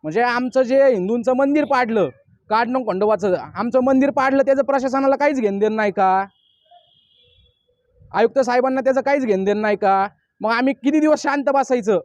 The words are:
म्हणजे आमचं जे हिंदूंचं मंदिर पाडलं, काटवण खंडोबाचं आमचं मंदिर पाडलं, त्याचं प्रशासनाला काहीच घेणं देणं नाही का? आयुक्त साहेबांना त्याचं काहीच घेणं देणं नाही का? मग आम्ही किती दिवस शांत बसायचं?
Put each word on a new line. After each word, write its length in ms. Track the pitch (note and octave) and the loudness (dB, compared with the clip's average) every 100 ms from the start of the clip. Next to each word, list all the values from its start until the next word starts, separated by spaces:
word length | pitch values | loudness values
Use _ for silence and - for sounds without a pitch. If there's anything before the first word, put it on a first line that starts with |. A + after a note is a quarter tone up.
म्हणजे 200 | D#3 F3+ | -4 -2
आमचं 400 | A#3+ A#3+ B3+ C4 | -2 -2 -2 0
जे 240 | B3 C4+ C#4 | 2 4 4
हिंदूंचं 460 | A3 F3+ A#3+ A#3 B3+ | 2 0 -2 0 0
मंदिर 280 | C#4 D4 | 2 2
पाडलं, 440 | D4 C4+ B3 A3+ D#3 - _ _ _ | 0 0 0 0 -2 -4 _ _ _
काटवण 320 | G#3+ A#3 B3+ | -2 0 -4
खंडोबाचं 540 | G#3+ F#3 G#3 G#3+ G3 F3 C3 | -4 -2 0 0 0 -2 -4
आमचं 260 | F3 A3+ B3+ | -8 -2 0
मंदिर 300 | B3+ C4+ C#4 | 2 2 2
पाडलं, 320 | C#4 C4+ C4+ | 0 0 0
त्याचं 200 | C4+ C4+ | 2 0
प्रशासनाला 540 | C#4 C4+ B3+ C4+ C4+ C4+ | 0 -2 -2 0 0 2
काहीच 240 | D4 C#4 | 0 0
घेणं 180 | G#3+ G3 | -2 0
देणं 180 | G#3+ A3 | -2 0
नाही 160 | G#3 | -2
का? 320 | F#3+ F#3+ F#3+ G3 _ _ _ _ - _ _ _ _ _ _ _ _ _ _ _ _ - | 0 0 0 -4 _ _ _ _ -20 _ _ _ _ _ _ _ _ _ _ _ _ -8
आयुक्त 240 | F3+ A3+ C4+ | 0 0 0
साहेबांना 420 | A#3+ B3 C4 C4 | 0 0 0 0
त्याचं 200 | C4 C4 | 0 0
काहीच 260 | C4 C#4+ B3+ | 0 -2 0
घेणं 180 | F#3+ | 0
देणं 160 | F#3+ G#3 | 0 -2
नाही 160 | G#3+ G#3 | -2 0
का? 320 | G3+ G3 G3 _ _ _ | 0 0 -2 _ _ _
मग 100 | G#3+ | -4
आम्ही 240 | A#3 C4 | 0 -2
किती 260 | C4+ C4 D4+ | -2 0 2
दिवस 220 | D4+ D4+ | 2 2
शांत 220 | - C#4+ C#4 | 0 -2 0
बसायचं? 460 | C#4 C4 B3+ G3+ F#3 | 0 0 -2 0 -2